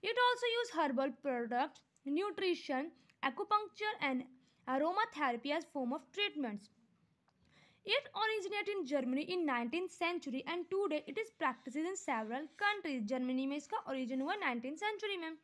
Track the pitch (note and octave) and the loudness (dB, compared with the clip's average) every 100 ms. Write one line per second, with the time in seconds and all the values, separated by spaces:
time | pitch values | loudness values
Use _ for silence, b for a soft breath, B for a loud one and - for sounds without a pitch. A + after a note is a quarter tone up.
0 | G4 A#4 B4 A#4+ A#4+ A#4 A#4 D#4 D4+ C4 | 0 4 4 4 2 2 0 2 2 2
1 | C#4 - C#4+ B3 A#3 A#3+ D4+ - _ _ | 0 -2 -2 -2 0 0 0 -4 _ _
2 | C#4 D4 G4+ E4+ F#4+ E4 - C4 D#4 B | -2 0 0 0 0 0 0 0 0 B
3 | B B C4 C4+ G4+ G#4 G#4+ - G#4+ A4 | B B -2 -2 2 2 2 -2 -2 0
4 | C#4+ B3+ B3+ B B B - C4 D#4 F#4 | 0 0 -2 B B B -2 2 2 2
5 | A4+ D4 C#4+ A#3+ C4+ D4+ - C#4+ B3 D4 | 0 2 0 0 0 -2 -2 -2 -2 -2
6 | - - G#4 G4+ B3+ G#3 - _ _ _ | -4 -2 0 0 -2 -4 -10 _ _ _
7 | _ _ _ _ b b b b - A#4 | _ _ _ _ b b b b 0 2
8 | C#5+ - A4 A4 F#4+ G4+ G4+ G4+ C#4 C#4+ | 2 -2 0 0 -2 -2 -2 -2 0 0
9 | B3+ C4 E4 F4+ D#4+ A#3+ A#3+ D#4 F#4 - | 2 0 0 0 2 0 0 -2 -4 -2
10 | E4+ F4 C#4+ B3+ - F4 E4+ F#4+ G4 D4+ | 0 0 -2 -6 -4 -4 0 0 2 0
11 | D4+ D#4 A4 _ D4+ B3 - C4 E4 F#4+ | -2 -6 -6 _ -2 -2 -6 -4 -2 -4
12 | - A#3+ A3 B3 D#4 - G#4 G#4 F4 C4 | -2 -2 -2 -4 -6 0 0 2 -2 -2
13 | G#3 B3+ B3+ B3+ C4+ C#4+ - G#4+ - C4+ | 0 0 0 0 0 -2 -4 -6 -4 -4
14 | B3+ C4 C#4 G#4 E4+ A#3+ B3 D4+ G#4 G#4 | -2 0 0 0 0 0 -4 -2 -2 -2
15 | G#4 G4 E4 D#4+ | -2 -2 -4 -8